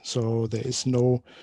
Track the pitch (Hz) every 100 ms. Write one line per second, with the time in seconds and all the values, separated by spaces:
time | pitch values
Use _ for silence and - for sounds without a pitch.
0 | - 127 113 113 110 110 127 - 135 123
1 | 123 123 - -